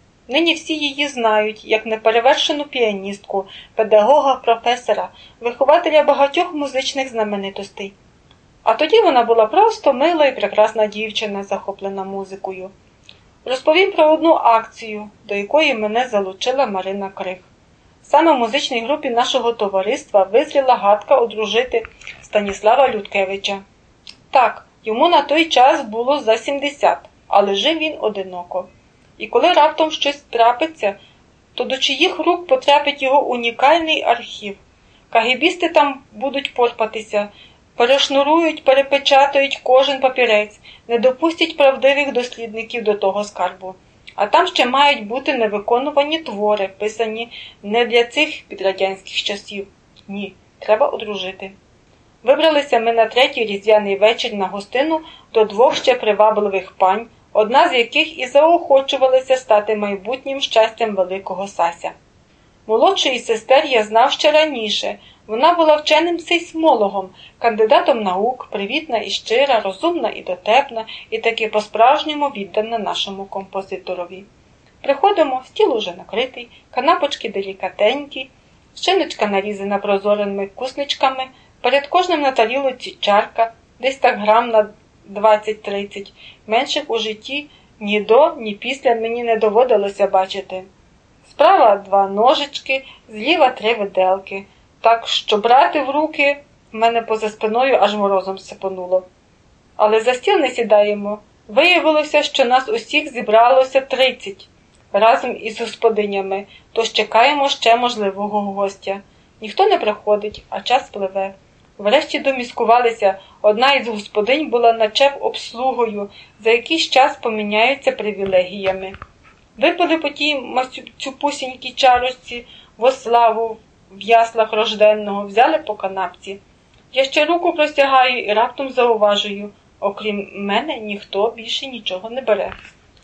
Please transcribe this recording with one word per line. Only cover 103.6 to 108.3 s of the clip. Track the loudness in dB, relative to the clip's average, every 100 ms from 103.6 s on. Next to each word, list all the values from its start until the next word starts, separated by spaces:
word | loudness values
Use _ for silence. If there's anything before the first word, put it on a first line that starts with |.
| 4 0
тридцять, | -2 0 0 0 -10 -16 -20 _ _ _ _
разом | 2 4 4 0 -8
із | -8 -8
господинями, | -10 -2 0 0 -2 -4 -4 -6 -8 -18 _
тож | -6 -2
чекаємо | -2 0 4 4 2 -2
ще | 0 2 2
можливого | 2 -2 -4 -4 -4